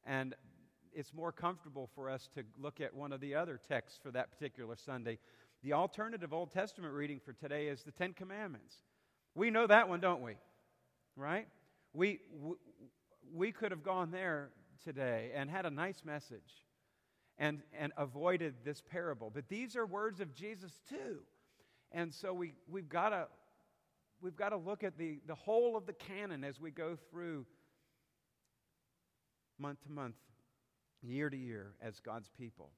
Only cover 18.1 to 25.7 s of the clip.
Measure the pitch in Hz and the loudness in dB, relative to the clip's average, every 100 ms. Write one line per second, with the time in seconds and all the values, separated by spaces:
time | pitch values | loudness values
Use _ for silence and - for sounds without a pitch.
18.1 | 135 170 180 160 127 123 147 - 165 170 | 2 2 4 0 -4 -6 -6 -6 -4 -4
19.1 | 127 110 107 135 208 247 240 220 196 220 | -4 -6 -8 -6 -4 -4 -2 -2 0 -2
20.1 | 185 180 127 202 214 185 - - 302 254 | -2 -8 -6 -10 -10 -12 -16 -12 -8 -6
21.1 | 175 - _ _ _ _ _ _ 170 170 | -8 -10 _ _ _ _ _ _ -4 -4
22.1 | 143 196 180 170 139 - 185 156 165 202 | -2 -4 -2 -4 -6 -10 -8 -2 2 4
23.1 | 202 151 - _ _ _ _ _ _ _ | 2 -2 -10 _ _ _ _ _ _ _
24.1 | _ 180 151 202 208 170 208 196 147 165 | _ -8 0 0 0 -2 -2 -2 -2 -4
25.1 | 147 151 156 - 220 240 | -4 -8 -6 6 8 8